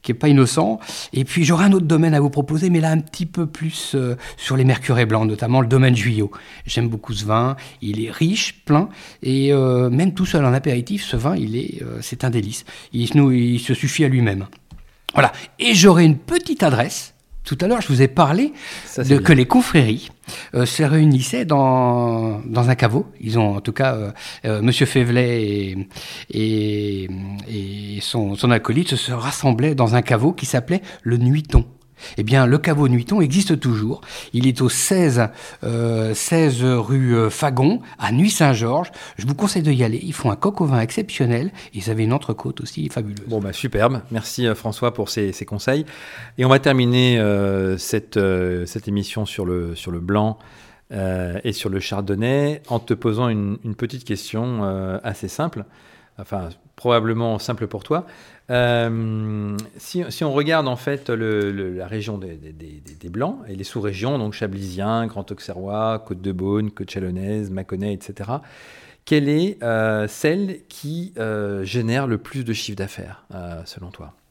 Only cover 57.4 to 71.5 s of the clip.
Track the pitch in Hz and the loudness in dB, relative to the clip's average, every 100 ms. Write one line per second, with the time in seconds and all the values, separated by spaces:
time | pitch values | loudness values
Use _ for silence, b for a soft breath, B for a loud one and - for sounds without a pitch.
57.4 | - 117 110 104 - 160 175 B B B | -6 -6 -6 -10 -4 -4 -4 B B B
58.4 | - 123 123 120 117 113 113 110 107 107 | -4 0 2 2 0 -2 -4 -4 -4 -4
59.4 | 104 104 113 - - 180 147 - 156 139 | -6 -8 -12 -20 -8 -6 -6 -4 -2 0
60.4 | 147 160 139 120 - 143 139 117 110 107 | 2 0 0 -4 -4 -6 -4 -2 0 0
61.4 | 101 98 95 90 90 107 104 101 92 80 | -2 -4 -6 -8 -8 -8 -8 -10 -12 -16
62.4 | 76 78 80 76 67 76 85 95 156 269 | -18 -18 -20 -20 -20 -18 -12 -6 -6 -6
63.4 | 113 95 95 117 101 92 117 143 107 - | -12 -12 -10 -6 -6 -4 -4 -2 -4 -6
64.4 | 104 98 98 90 101 113 113 101 92 101 | -8 -6 -8 -6 -4 -2 -4 -8 -12 -14
65.4 | - 90 95 104 110 110 113 90 98 90 | -12 -10 -6 -4 -2 -4 -8 -8 -6 -4
66.4 | 95 104 107 - 101 101 92 90 98 107 | -2 -2 -2 -8 -10 -8 -6 -6 -6 -6
67.4 | 101 95 92 92 101 98 - 101 101 135 | -6 -8 -8 -6 -6 -6 -12 -14 -8 -8
68.4 | B B B B B B - 151 143 151 | B B B B B B 0 0 2 0
69.4 | 185 202 117 113 110 107 104 - 151 180 | 0 -4 -2 0 0 0 -4 -2 -2 0
70.4 | 196 180 _ - 143 165 185 - 110 107 | -4 -8 _ -14 -10 -8 -10 -8 -6 -4
71.4 | 101 | -4